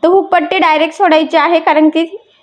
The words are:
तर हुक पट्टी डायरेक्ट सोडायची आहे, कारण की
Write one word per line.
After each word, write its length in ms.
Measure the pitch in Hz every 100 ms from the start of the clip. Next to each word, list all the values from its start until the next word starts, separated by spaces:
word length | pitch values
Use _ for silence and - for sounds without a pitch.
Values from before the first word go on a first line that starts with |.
तर 60 | 320
हुक 200 | 381 392
पट्टी 260 | 359 302 370
डायरेक्ट 360 | 349 311 320
सोडायची 420 | 311 381 311 320 320
आहे, 220 | 302 339
कारण 280 | 339 302 311
की 160 | 320 330 392 _ _